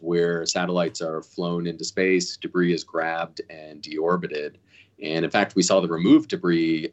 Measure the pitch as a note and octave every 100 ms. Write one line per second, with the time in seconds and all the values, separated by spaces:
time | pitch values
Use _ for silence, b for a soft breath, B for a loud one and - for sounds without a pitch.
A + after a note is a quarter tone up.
0 | E2 F2 E2+ E2+ E2 F#2+ F2+ F2+ E2+ -
1 | E2 D#2+ - - F2 F2 E2+ E2 - -
2 | F#2 F#2 F2+ - F2 F2+ F2 E2 - E2
3 | D#2+ E2 E2 - - D#2+ D#2 D2+ D2+ D#2
4 | E2 F2+ E2 D2+ D2 - b b b -
5 | D#2 E2 E2 G#2+ G2 F#2+ F2 G2 F2 E2
6 | F#2+ D3+ - F2+ F2+ E2+ E2 D#2+ D#2